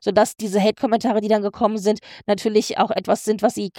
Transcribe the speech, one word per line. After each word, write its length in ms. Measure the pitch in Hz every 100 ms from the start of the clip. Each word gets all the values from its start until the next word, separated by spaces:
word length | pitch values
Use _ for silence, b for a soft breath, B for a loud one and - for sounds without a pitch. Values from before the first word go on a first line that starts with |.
sodass 360 | - 196 220 -
diese 260 | 214 196
Hate-Kommentare, 580 | 202 - 247 220 247 220
die 80 | 208
dann 140 | 214
gekommen 360 | 202 - 220 214
sind, 200 | 190 214 - B B
natürlich 500 | 202 220 214 - -
auch 140 | 196
etwas 320 | - - 220
sind, 180 | - 214
was 120 | 214
sie 160 | 214 196